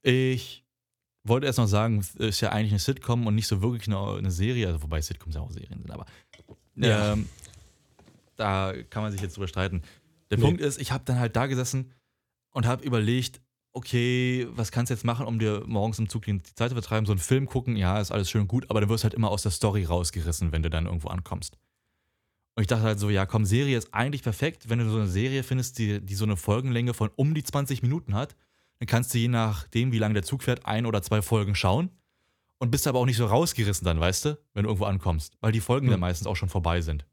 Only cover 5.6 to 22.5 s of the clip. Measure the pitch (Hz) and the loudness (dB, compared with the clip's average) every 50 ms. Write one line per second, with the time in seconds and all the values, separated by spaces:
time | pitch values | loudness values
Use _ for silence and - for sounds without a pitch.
5.6 | - - - - - - - - - - - - _ _ - - - _ - _ | -14 -14 -14 -14 -12 -12 -12 -14 -14 -16 -20 -20 _ _ -20 -20 -20 _ -20 _
6.6 | _ _ _ - 113 117 107 107 104 104 104 107 107 - - - - - - - | _ _ _ 0 2 4 4 4 4 2 2 0 -2 -4 -10 -18 -20 -20 -20 -20
7.6 | - - _ _ _ _ _ _ - - _ _ _ _ _ _ 110 104 98 95 | -20 -20 _ _ _ _ _ _ -20 -20 _ _ _ _ _ _ 0 0 2 2
8.6 | 95 95 95 - - - - 110 107 107 101 95 92 90 - - 98 90 - 95 | 0 -2 -4 -6 -12 -8 -6 -4 -4 -4 -4 -4 -6 -8 -6 -6 -8 -6 -2 -2
9.6 | 92 98 87 87 80 - - _ _ _ _ _ _ _ 104 104 117 139 175 170 | -2 0 -2 -4 -6 -6 -18 _ _ _ _ _ _ _ 0 4 4 4 4 4
10.6 | 151 143 135 - 139 - 131 131 - - 127 123 123 117 - 117 123 139 135 127 | 0 -2 -2 -4 -4 -4 -4 -4 -2 0 0 0 0 0 0 0 0 0 0 -2
11.6 | 127 123 - 135 131 127 - _ _ _ _ _ _ _ _ _ _ _ _ 135 | -4 -2 -4 -4 -6 -6 -12 _ _ _ _ _ _ _ _ _ _ _ _ 0
12.6 | 120 120 123 131 - 147 123 117 107 104 120 127 123 - - - _ _ _ _ | 2 2 0 0 -2 -2 0 0 2 2 0 0 -2 -4 -8 -14 _ _ _ _
13.6 | _ _ _ 127 117 - - 123 120 123 127 127 127 127 127 127 120 117 - 120 | _ _ _ -14 -10 -2 -2 0 2 2 0 0 0 0 -2 -2 -4 -6 -4 -6
14.6 | 113 104 - - 123 120 127 110 - 120 117 120 139 - 117 113 110 107 104 104 | -6 -4 -2 -2 -2 -2 -2 -2 -2 -2 -2 -2 -4 -4 -2 0 0 0 0 -2
15.6 | - - 113 104 101 113 107 - 113 101 - 117 107 - 104 95 - - _ - | -4 -4 -2 0 0 0 0 -2 -4 -2 -4 -6 -4 -2 -4 -4 -4 -8 _ -2
16.6 | 117 123 127 120 104 - 110 110 107 101 107 92 82 - 131 131 135 131 - 131 | -2 -2 -2 -4 -4 0 0 0 2 2 2 0 2 2 2 2 2 0 -2 -2
17.6 | 123 127 117 104 95 90 95 107 104 95 - 104 98 90 - 110 104 95 - 127 | -2 0 0 2 2 2 2 2 0 -2 -2 -2 -2 0 0 0 0 2 0 -2
18.6 | - - 104 107 104 101 113 110 - 110 - - 113 104 95 104 - 110 95 - | -2 0 0 2 2 2 2 2 2 0 2 2 0 0 0 -2 -2 -2 -2 2
19.6 | - 110 95 104 92 80 87 87 90 82 - 92 78 85 82 - 87 82 78 82 | 0 2 2 2 0 2 2 2 0 0 -2 -2 -2 -2 -2 0 -2 0 0 0
20.6 | 80 85 82 80 82 95 90 85 78 - - 92 92 - 92 90 - - - _ | 0 0 0 -2 -2 -2 -4 -4 -4 -4 -6 -6 -6 -6 -8 -8 -8 -12 -16 _
21.6 | _ _ _ _ _ _ _ _ _ _ _ _ _ _ _ _ _ _ | _ _ _ _ _ _ _ _ _ _ _ _ _ _ _ _ _ _